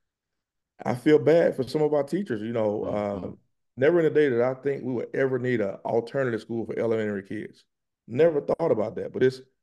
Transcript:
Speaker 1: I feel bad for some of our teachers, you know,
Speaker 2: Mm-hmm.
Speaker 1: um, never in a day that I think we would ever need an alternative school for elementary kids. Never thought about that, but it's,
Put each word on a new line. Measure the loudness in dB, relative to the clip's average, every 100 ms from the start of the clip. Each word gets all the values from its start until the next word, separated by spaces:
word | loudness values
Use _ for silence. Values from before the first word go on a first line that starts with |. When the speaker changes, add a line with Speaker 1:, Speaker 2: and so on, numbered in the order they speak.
| _ _ _ _ _ _ _ _
Speaker 1:
I | -4
feel | -2 4 6
bad | 6 4 4 0
for |
some | -4 -2
of | 0
our | 0
teachers, | 0 -4 -4 -4
you | -4
know, | -2 0 -2 -2
Speaker 2:
Mm-hmm. | -4 -4 -4
Speaker 1:
um, | -8 -14 _ _ _ 0
never | 2 4
in | 2
a |
day | 2 2
that | 2
I | 0
think | 0 -4 -4
we | -4
would | -4 -4
ever | -2 0 0
need | 0 0
an | -2 -4
alternative | -2 -2 -2 -2 -2 -4
school | -4 -6
for | -6 -4
elementary | -2 0 -2 -4
kids. | -6 -10 -10 -16 _ _ _ _ -8
Never | 2 2 2
thought | -2 -2 0
about | 0 0 -6
that, | -8
but | 0
it's, | 0 0 -8 _